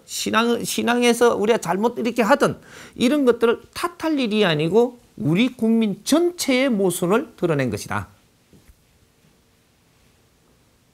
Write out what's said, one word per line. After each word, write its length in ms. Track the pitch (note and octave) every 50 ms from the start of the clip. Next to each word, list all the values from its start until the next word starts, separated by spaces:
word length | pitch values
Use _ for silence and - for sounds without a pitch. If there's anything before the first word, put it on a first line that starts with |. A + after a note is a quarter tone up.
| _
신앙, 580 | - - - - G3+ A3 A3 A#3 A#3 A#3 - -
신앙에서 720 | - - A#3 G#3+ A#3 A#3+ A#3+ A#3+ A#3+ A#3 A#3+ A#3+ A#3+ -
우리가 240 | F#3 G3+ A3 A#3 G#3+
잘못 400 | - E3 F3+ F#3+ A3 A#3+ A#3+ -
이렇게 240 | G#3+ A#3+ A#3+ - G#3+
하든 360 | G#3+ C#4+ - B3 E3 A#2 - - - - - - - -
이런 300 | - A3+ B3+ D4 D4+ C4+
것들을 360 | A#3+ A3+ A#3+ A#3 A#3 A3+ - - - -
탓할 460 | - - F4 - - - D#4+ D#4 C#4
일이 240 | B3+ G#3 G#3+ G#3+ G#3
아니고 560 | F3 D#3 D3 D#3 E3 F#3 A3+ A#3+ B3+ A#3+ - _ _ -
우리 320 | - G#3+ C#3+ E3+ G3 B3+ B3
국민 540 | - - A3 A3+ A3+ A3+ A3+ G#3 F#3 - -
전체의 680 | - C#4 E4 F4 F4 F4 - - C4+ B3+ B3+ C4+ C#4
모순을 640 | A3+ F#3+ G3 F3+ F3+ - F3+ E3+ G3+ B3+ D#4+ - -
드러낸 320 | - F3+ E3 D3+ C#3 C3 A#2+
것이다. 380 | G#2+ G2 - - G2 G#2 F2+ - - _ _ _ _ _ _ _ _ - _ _ - _ _ _ _ _ _ _ _ _ _ _ _ _ _ _ _ _ _ _ _ _ _ _ _ _ _ _ _ _ _ _ _ _ _ _ _ _ _ _ _ _ _ _